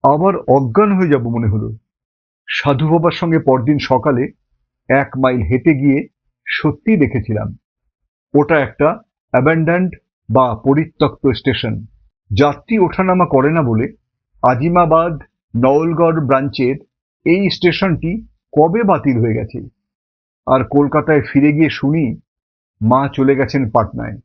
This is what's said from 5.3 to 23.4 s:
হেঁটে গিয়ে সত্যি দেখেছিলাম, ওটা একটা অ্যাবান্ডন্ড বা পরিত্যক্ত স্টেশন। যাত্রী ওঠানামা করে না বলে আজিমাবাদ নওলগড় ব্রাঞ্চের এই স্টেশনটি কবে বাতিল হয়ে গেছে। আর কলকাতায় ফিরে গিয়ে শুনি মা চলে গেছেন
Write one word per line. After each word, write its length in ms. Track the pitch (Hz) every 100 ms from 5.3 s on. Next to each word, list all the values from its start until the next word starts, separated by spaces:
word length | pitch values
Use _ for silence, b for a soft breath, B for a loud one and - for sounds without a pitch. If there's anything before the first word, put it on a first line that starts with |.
| 127
হেঁটে 320 | 87 127 170
গিয়ে 340 | 143 143 135 - _ _ _ -
সত্যি 500 | - 151 - - 214
দেখেছিলাম, 600 | 131 123 107 107 107 104 _ _ _ _ _ _ _
ওটা 260 | 143 147 160
একটা 280 | 123 - 147 220 _ _ _
অ্যাবান্ডন্ড 640 | - 139 160 160 175 185 - _ _ -
বা 300 | 110 127 113
পরিত্যক্ত 640 | 131 143 160 _ 143 - 139
স্টেশন। 560 | 117 - 123 120 110 - _ _ _ _
যাত্রী 480 | 101 147 143 _ 220
ওঠানামা 480 | 180 - 190 185 175
করে 260 | 135 139
না 100 | 165
বলে 320 | 131 110 127 - _ _ _ _
আজিমাবাদ 760 | 123 123 160 175 165 160 170 151 - _ _ 113
নওলগড় 680 | 131 143 165 165 170 165 135
ব্রাঞ্চের 500 | 131 139 - 123 139 _ _ _ _
এই 260 | 151 180 202
স্টেশনটি 760 | - 175 160 196 151 160 214 - _ _
কবে 300 | - 160 208
বাতিল 380 | 220 165 143 120
হয়ে 140 | 113
গেছে। 340 | 113 110 - - _ _ _ _ _ _ _ -
আর 180 | 131
কলকাতায় 580 | 113 143 143 151 151 151 -
ফিরে 200 | 139 147
গিয়ে 180 | 147 160
শুনি 440 | - 135 160 131 110 _ _ _ _ _ _
মা 260 | 107 127 139
চলে 240 | 139 135
গেছেন 340 | 139